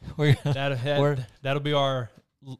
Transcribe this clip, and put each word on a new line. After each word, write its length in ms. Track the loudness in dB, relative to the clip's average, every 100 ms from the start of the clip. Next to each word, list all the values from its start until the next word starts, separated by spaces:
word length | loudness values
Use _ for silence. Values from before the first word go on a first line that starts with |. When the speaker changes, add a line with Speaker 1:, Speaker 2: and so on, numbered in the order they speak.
| -12
Speaker 1:
<laughs> 120 | 0
We're 180 | 4 4
gonna, 100 | 2
Speaker 2:
That, 300 | -2 -2 -2
that, 160 | 0 2
Speaker 1:
we're 180 | 2 0 -6 -8
Speaker 2:
that'll 200 | -4 -4
be 120 | 0
our, 360 | 0 0 -2 -6 _ _ _ -18 -18